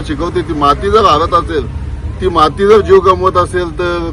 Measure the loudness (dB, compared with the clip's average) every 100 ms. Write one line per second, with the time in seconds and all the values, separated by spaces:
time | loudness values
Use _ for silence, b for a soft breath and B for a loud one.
0 | -2 -6 -4 -4 -4 0 0 0 0 2
1 | 4 2 2 0 -2 -4 -6 -8 -10 -8
2 | -10 -6 -2 0 -2 0 4 4 6 4
3 | 4 2 0 0 0 -4 -4 -4 -4 -4
4 | -6